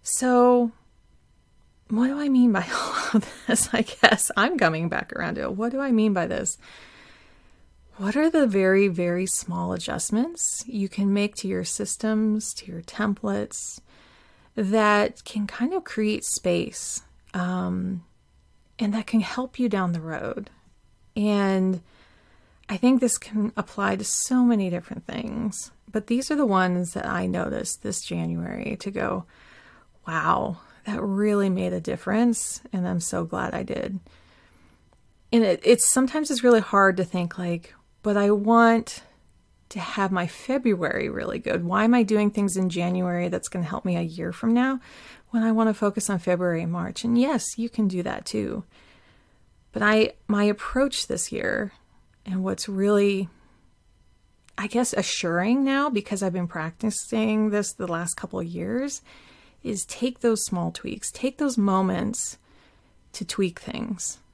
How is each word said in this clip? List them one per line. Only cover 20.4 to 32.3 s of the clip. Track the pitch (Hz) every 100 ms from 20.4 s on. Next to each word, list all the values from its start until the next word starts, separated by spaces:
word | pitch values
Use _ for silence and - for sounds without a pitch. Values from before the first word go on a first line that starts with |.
| 202 _ _ _ _ _ _ -
And | 208 202 196 190 185 185 - - _ _ _ _ _ _ -
I | 190
think | 247 254
this | 240 -
can | - 214 208 -
apply | - - 196 196
to | 202
so | - - 254
many | 240 220 190
different | 175 - - -
things, | - - 226 220 - - _ -
but | 220 208
these | 240 269
are | 302
the | 262
ones | 190 185 180 175
that | - -
I | 175 185
noticed | 185 - - - -
this | 208 190
January | - 175 165 170 170 50 - -
to | 196
go, | 196 - 185 170 - - - - - _ _ -
"Wow, | 160 160 - - 170 - - -
that | 202
really | 202 196 214 208 196
made | 185 180
a | 180
difference, | 165 180 - 208 240